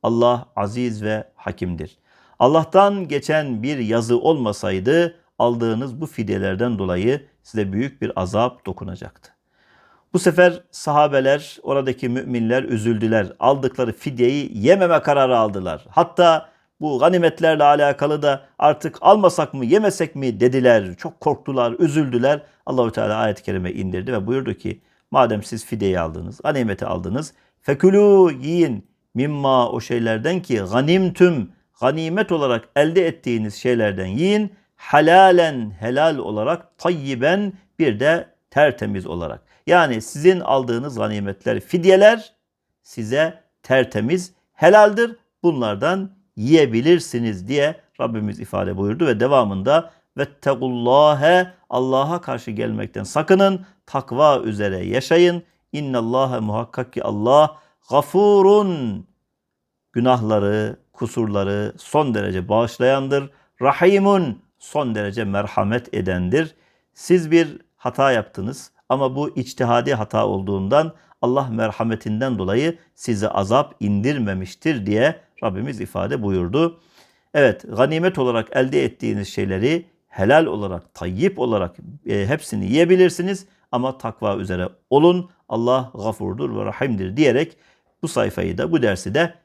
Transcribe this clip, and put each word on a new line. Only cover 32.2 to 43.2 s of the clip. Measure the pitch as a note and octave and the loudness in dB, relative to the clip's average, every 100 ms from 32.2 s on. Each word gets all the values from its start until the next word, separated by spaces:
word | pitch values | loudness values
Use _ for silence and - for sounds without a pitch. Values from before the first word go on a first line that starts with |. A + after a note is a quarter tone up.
| G#3 | -2
olarak | E3+ C#3 A#2 - C#3 | 0 0 -2 -2 0
elde | D3+ E3+ E3+ | 2 2 0
ettiğiniz | E3 - A#2 G#2+ - | -2 -4 -4 -4 -4
şeylerden | B2+ A#2+ G#2+ F#2+ F#2 | -2 0 0 -2 -6
yiyin, | G#2+ F#3 G#3 G#3 _ _ _ | -2 0 0 -2 _ _ _
helalen, | - D3+ D#3 F3+ F#3+ F3+ E3 C3+ A2 F2+ | 0 2 6 8 8 6 2 -2 -8 -8
helal | A2 C3 D#3+ D3 | -4 0 0 0
olarak, | G2 G#2+ A#2 E3+ _ _ | -6 -4 -4 -4 _ _
tayyiben, | F3 E3+ C#3 B2+ C3+ F#3+ G3+ - _ _ | -4 -4 -6 -2 0 0 -2 -8 _ _
bir | D#3 G#2 | -2 0
de | C#3 E3 - _ _ | 0 0 -4 _ _
tertemiz | C#3 D3 - G#2+ G2 F2+ | 2 2 0 -6 -6 -8
olarak." | E2+ E2 A1 _ _ - | -8 -8 -10 _ _ 2
Yani | F3 D#3 A2+ | 4 4 -2
sizin | A2 C#3+ D#3+ F#3 | -8 2 2 2
aldığınız | - C3+ B2 A#2 C#3+ A#2 | 0 0 0 -4 -6 -6
ganimetler, | G#2+ G#2+ G2+ F#2+ - A2 | -4 -4 -6 -6 -6 -6
fidyeler | - F#3+ F3 F#3 G#3 A#3 - _ _ _ _ _ | -4 0 4 8 6 6 -6 _ _ _ _ _
size | _ - G#2+ C3+ | _ -12 -4 -2